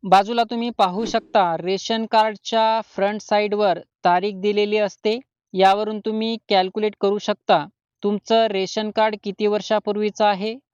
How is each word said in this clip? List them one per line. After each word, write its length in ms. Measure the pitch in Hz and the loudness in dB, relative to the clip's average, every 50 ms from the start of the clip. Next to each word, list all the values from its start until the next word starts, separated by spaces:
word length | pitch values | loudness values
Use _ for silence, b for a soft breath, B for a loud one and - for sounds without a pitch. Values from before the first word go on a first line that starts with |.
| - | 2
बाजूला 400 | 190 180 196 202 202 240 233 233 | 4 4 4 4 2 0 -2 -2
तुम्ही 260 | 220 247 233 233 240 | -2 -2 -6 -6 -6
पाहू 340 | 233 _ 247 185 180 190 233 | 0 _ 0 0 0 -4 -6
शकता, 500 | 208 - 226 214 - - 226 190 175 165 165 | -2 -4 -4 -6 0 0 2 2 2 0 -4
रेशन 480 | 170 180 190 190 - - 226 226 226 220 | -4 -4 -4 -4 -4 -4 -4 -4 -4 0
कार्डच्या 680 | - 220 214 220 214 196 _ - - 226 220 220 220 226 214 | 2 2 2 2 0 -6 _ -4 -2 0 2 2 0 -2 -4
फ्रंट 360 | _ _ - 196 202 208 214 | _ _ -2 -2 -2 -2 -4
साईडवर 580 | - - 220 208 208 208 202 208 208 202 170 - - _ _ _ _ | -4 -2 0 0 0 0 0 0 2 2 0 0 -4 _ _ _ _
तारीख 340 | 185 175 180 180 208 202 185 | 2 2 2 0 -2 -6 -2
दिलेली 360 | 185 208 208 208 208 208 208 214 | -2 -2 0 2 0 0 2 0
असते. 400 | 208 196 - _ _ 214 214 240 269 _ _ _ _ _ - | 0 -2 -4 _ _ -2 -2 -2 -6 _ _ _ _ _ 0
यावरून 460 | 185 185 190 196 202 214 214 220 214 | 4 4 4 4 4 0 -4 -6 -6
तुम्ही 380 | 202 220 214 220 220 226 226 220 _ _ | -6 -6 -4 -4 -4 -4 -4 -6 _ _
कॅल्क्युलेट 440 | 214 190 185 190 - - 214 214 208 _ | 0 0 0 0 -2 -2 -4 -4 -4 _
करू 160 | - 196 202 208 | 0 0 0 0
शकता 460 | - - 214 _ _ - 202 165 147 185 _ _ _ _ _ _ - | -2 -4 -6 _ _ 2 2 2 2 -2 _ _ _ _ _ _ -4
तुमचं 420 | 202 208 202 _ - 226 226 226 226 | -4 -4 -4 _ 0 2 2 2 2
रेशन 420 | 208 190 190 180 - 220 214 214 | 0 -2 -4 -4 -4 -6 -6 -4
कार्ड 240 | 202 - 214 220 214 208 _ | -2 0 0 0 -2 -4 _
किती 240 | 208 190 _ 214 208 | -10 -6 _ -2 0
वर्षापूर्वीचं 800 | 208 214 196 - 220 214 - - 208 208 214 214 202 - 214 | 0 -2 -2 -2 -2 -2 0 -2 -2 -2 -2 -4 -2 0 0
आहे. 280 | 208 208 185 196 220 226 269 _ _ | 0 2 0 -4 -8 -8 -10 _ _